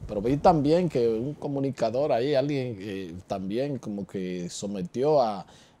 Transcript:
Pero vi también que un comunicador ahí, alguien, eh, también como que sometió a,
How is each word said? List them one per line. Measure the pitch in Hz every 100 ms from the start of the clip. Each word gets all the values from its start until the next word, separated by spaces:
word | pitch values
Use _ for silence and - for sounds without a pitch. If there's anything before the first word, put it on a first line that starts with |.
| -
Pero | 104
vi | 113 143
también | - 165 139 170 175
que | 131 117
un | 110 131 151
comunicador | 139 139 139 127 123 123 147
ahí, | 120 135 135
alguien, | 143 139 127 101
eh, | 104 98 90 90 -
también | 101 95 110 143 131
como | 113 101 95
que | 101 90 90 87
sometió | - 101 101 90 120 143 151
a, | 113 101 - - - _